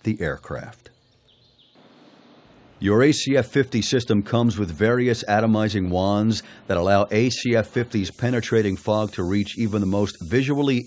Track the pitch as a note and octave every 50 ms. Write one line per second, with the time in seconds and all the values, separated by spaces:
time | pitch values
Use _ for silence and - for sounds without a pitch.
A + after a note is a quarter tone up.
0 | - A2 A2 - F2 D2+ C#2 - - - C#2 B1+ B1 - - - _ - _ _
1 | _ _ _ _ _ _ _ _ _ _ _ _ _ _ _ _ - _ _ _
2 | - - _ _ _ _ - _ _ _ _ _ - - - - F#2 G2 G#2 A2+
3 | C3+ D3+ D#3 - - C3+ C3+ C3 A#2 - - C#3 B2+ - - A2+ G2+ - C3 B2+
4 | A#2 - A2+ G#2 G2 - A#2+ A#2 A#2+ A#2+ F#2 G#2 G2+ E2+ D#2+ D2+ G#2+ A2+ A#2+ B2
5 | B2 B2 A2+ - - G#2 G#2 G#2+ A2+ A2+ G#2+ G#2+ G#2+ G#2+ G#2+ G2+ F#2 F2+ F2+ F2+
6 | F#2+ G2 G2+ G#2 A2 A2+ A2 - - - - - - - F#2+ F2 F2 F#2+ G2+ G2
7 | G2+ - G#2+ G#2+ B2 B2+ A#2 - - B2 A#2 A2+ G#2+ - - B2 A#2 - - G#2+
8 | F#2+ - - - B2 B2 B2+ A#2 - - A#2+ A2+ G#2 G2+ F#2 - - A2 G#2+ G#2+
9 | G#2+ G#2 - - F2+ F2 G2 G#2 G2 - - - A#2 G#2 G2+ G#2 G2+ F#2+ G2 G2+
10 | G#2 G2 - - F2 D#2+ G#2+ C3 C3+ C#3 C#3+ C#3+ C#3+ C#3 C3 A#2+ B2